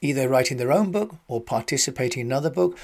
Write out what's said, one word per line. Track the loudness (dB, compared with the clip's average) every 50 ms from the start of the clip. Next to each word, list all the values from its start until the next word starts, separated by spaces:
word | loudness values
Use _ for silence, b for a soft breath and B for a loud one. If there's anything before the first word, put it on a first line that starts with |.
either | -2 -2 0 0 2
writing | 4 4 4 2 2 0
their | -2 0 2
own | 4 4 2 2
book | 0 -2 -2 -4 -8 -16 _
or | -6 -6 -6
participating | -4 -2 -4 -2 -2 -2 -2 0 -2 -2 -2 -2 -2 -2 -2 -4
in | -4 -2
another | -2 0 0 0
book | 0 2 0 0 0 B